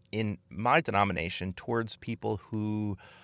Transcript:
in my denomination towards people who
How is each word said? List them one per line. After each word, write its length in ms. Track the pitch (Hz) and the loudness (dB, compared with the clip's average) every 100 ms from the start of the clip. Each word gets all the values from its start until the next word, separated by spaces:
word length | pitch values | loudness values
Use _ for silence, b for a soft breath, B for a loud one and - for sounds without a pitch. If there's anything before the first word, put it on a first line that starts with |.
| _ | _
in 260 | 107 107 98 - | -2 -2 -2 -8
my 320 | 78 120 151 | -4 4 4
denomination 720 | - 101 101 87 82 - 92 | 4 4 4 2 -2 -4 -4
towards 420 | 92 - 117 113 - | -6 -2 -2 0 -4
people 420 | - 113 110 104 - | -6 -4 -2 -4 -4
who 480 | 107 107 107 104 98 b b | -4 -2 -2 -2 -4 b b